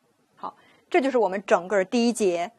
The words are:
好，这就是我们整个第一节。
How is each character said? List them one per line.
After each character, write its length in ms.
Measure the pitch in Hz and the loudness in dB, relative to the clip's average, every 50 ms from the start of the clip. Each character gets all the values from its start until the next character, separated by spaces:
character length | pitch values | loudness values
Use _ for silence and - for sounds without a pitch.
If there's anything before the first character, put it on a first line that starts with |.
| _ _ _ _ _ _ _ | _ _ _ _ _ _ _
好， 200 | - - 196 - _ _ _ _ _ _ - | -14 -14 -14 -14 _ _ _ _ _ _ -2
这 120 | - - | 0 0
就 100 | 262 269 | 0 2
是 80 | 254 247 | 2 2
我 100 | 214 185 | 2 2
们 140 | 185 208 - | 0 -4 -2
整 220 | - 226 185 170 | 0 0 0 0
个 180 | 185 214 196 185 | 0 0 0 0
第 240 | 185 - 240 233 240 | 0 0 2 2 2
一 40 | 226 | 0
节。 400 | - 220 190 - 170 175 - _ | 0 0 0 0 0 -4 -6 _